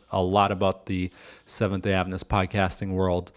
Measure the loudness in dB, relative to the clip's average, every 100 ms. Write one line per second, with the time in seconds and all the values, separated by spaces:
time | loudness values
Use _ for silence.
0 | -4 -2 2 4 4 2 0 0 -4 -4
1 | -4 -8 -20 -20 -14 -2 -2 0 0 0
2 | 0 -6 -2 0 0 0 0 -2 -4 0
3 | 0 0 -4